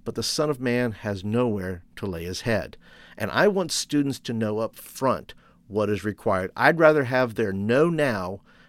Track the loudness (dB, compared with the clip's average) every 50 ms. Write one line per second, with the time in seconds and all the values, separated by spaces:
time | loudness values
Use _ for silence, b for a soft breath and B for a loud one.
0 | -12 -8 -6 -6 -4 -4 -2 -2 -2 -2 -2 -2 -2 0 0 2 0 -2 -4 -4
1 | -6 -6 -4 -4 -4 -2 0 0 0 0 0 -2 -4 -6 -8 -8 -12 -16 -14 -10
2 | -8 -6 -6 -6 -8 -8 -8 -6 -2 -2 -2 -2 -2 -6 -10 B B B B B
3 | B B B -8 -6 -2 0 2 2 4 2 0 -2 -2 -4 -6 -4 -2 0 0
4 | 0 0 -4 -6 -6 -6 -4 -2 -2 -2 -2 -2 -4 -4 -6 -12 -20 -20 -8 -2
5 | -2 0 0 -2 -4 -10 b b b b b b b -4 -2 0 0 2 0 -2
6 | -2 -4 -6 -4 -2 0 0 0 -2 -4 -2 2 4 4 6 8 8 6 8 6
7 | 4 2 2 2 2 2 0 -2 -2 -2 -2 -2 0 2 4 4 4 4 2 0
8 | 0 0 0 -2 -4 -6 -8 -10 b b b b b